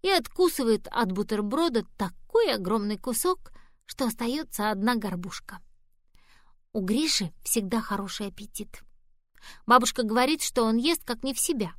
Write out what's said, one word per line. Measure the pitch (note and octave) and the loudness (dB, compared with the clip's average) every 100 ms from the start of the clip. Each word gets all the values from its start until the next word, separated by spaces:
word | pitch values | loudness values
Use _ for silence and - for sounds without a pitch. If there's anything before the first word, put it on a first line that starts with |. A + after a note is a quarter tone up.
и | F#4 | 4
откусывает | F#4 - - F4+ - A#3 G#3+ - | 2 2 2 2 4 2 2 2
от | - G#3 | -2 0
бутерброда | F#3 G#3 G#3 G#3 C4+ E4+ A#3 - - | 0 -2 -2 0 0 2 0 -4 -6
такой | F#3+ - - A4+ G#4+ | -6 -6 0 2 4
огромный | A3 F3+ A3 G#3 G#3 | 0 0 0 0 -4
кусок, | - A#3 F4+ F#4 - - - _ | -4 0 0 0 -6 -20 -20 _
что | - - B3+ | -20 -2 -2
остается | A3+ A#3 C#4+ D#4 - G#3+ | 0 -4 -2 -4 -2 -2
одна | G3+ A3 A#3 | 2 2 0
горбушка. | G3+ F3+ F3+ - - F#3+ - - _ _ _ _ - - - - _ A3 | -2 -6 -6 -10 -14 -18 -18 -20 _ _ _ _ -20 -20 -20 -20 _ -4
У | |
Гриши | F#3 A3+ D#4 - F3+ - | 0 2 2 0 -2 -6
всегда | - A#3 G3 A#3 | -2 -2 0 -4
хороший | A3 G3+ G3 - G3+ | -2 -6 -6 -8 -8
аппетит. | F#3 G#3 - G#3 - - - _ _ _ _ - - | -10 -14 -12 -14 -16 -20 -20 _ _ _ _ -20 -14
Бабушка | - B3 A#3+ - | 4 6 6 0
говорит, | A3 A#3 C4 D#4 | 0 2 2 2
что | - - | 0 2
он | A3+ A#3 | 2 4
ест | C#4 E4 - | 2 0 -2
как | A#3 | -4
не | C4+ | -4
в | - | -2
себя. | - C#4 F3+ | -2 -2 -2